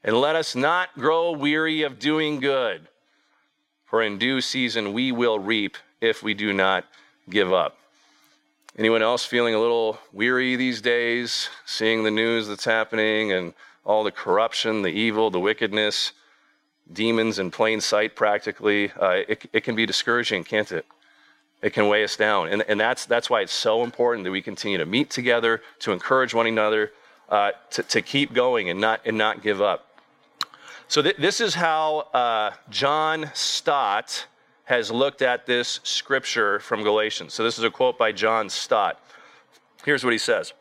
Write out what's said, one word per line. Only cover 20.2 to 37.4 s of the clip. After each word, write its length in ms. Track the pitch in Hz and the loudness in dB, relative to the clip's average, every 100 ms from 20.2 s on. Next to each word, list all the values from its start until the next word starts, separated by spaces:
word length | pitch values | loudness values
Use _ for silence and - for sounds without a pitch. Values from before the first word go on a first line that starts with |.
| 117 101 | 0 -4
can't 300 | 82 107 104 | -2 -2 -2
it? 120 | 85 - _ _ _ _ _ _ _ | -6 -8 _ _ _ _ _ _ _
It 140 | 107 | -4
can 120 | 113 104 | 2 4
weigh 160 | 104 | 4
us 140 | 104 - | 2 2
down. 320 | 107 101 82 | 2 2 0
And, 160 | 101 107 | -2 0
and 140 | 107 | 2
that's, 260 | 110 127 - | 2 0 0
that's 240 | 120 - | 0 2
why 120 | 117 | -2
it's 100 | 95 | 0
so 320 | - 113 110 | -2 2 2
important 400 | 120 - 120 117 | 0 0 0 0
that 80 | 90 | -2
we 100 | 95 | -4
continue 360 | 95 95 107 95 | -6 -8 -4 -2
to 80 | 78 | 0
meet 240 | 113 147 | 0 0
together, 520 | - 123 120 117 113 - _ | -2 0 2 2 -2 -6 _
to 120 | - | -4
encourage 420 | 92 - 131 127 | -4 0 0 2
one 140 | 113 113 | 0 0
another, 420 | 113 107 107 107 - - _ - | 2 0 0 -2 -6 -20 _ -2
uh, 240 | 104 101 - _ | 0 0 -2 _
to, 140 | - | -8
to 180 | - 113 | -2 -2
keep 300 | - 139 143 | 0 -2 0
going 360 | 120 123 120 90 | 0 2 0 -2
and 120 | 90 | 0
not, 200 | 107 113 | 0 0
and 120 | 113 110 | -2 0
not 260 | 107 107 | 0 0
give 180 | 107 98 | -2 0
up. 240 | 101 85 _ _ _ _ _ _ - - - - - | 0 -2 _ _ _ _ _ _ -12 -12 -20 -20 -2
So 140 | 151 | 2
th-, 140 | 147 - | 2 2
this 240 | 165 202 | 0 2
is 140 | 226 | -2
how, 460 | 170 165 156 156 156 - | 0 0 0 0 -2 -2
uh, 400 | 123 120 110 107 - - | 0 2 0 -2 -6 -10
John 600 | 104 139 151 156 160 151 | -2 0 2 0 -2 -6
Stott 920 | - - - - 143 110 101 - - - _ _ _ | -6 -4 -2 0 0 0 -2 -4 -12 -12 _ _ _
has 260 | - 123 107 | -2 0 0
looked 320 | 117 139 - | 0 0 2
at 240 | 131 123 - | 0 0 0
this 340 | 123 120 - | 0 0 -6
scripture 760 | - - - 135 - 120 104 104 | -4 -6 -2 -2 -2 0 0 0
from 220 | - 107 | -2 -2
Galatians. 500 | 107 107 107 - 80 | 2 2 0 -4 -10
So 100 | - | -4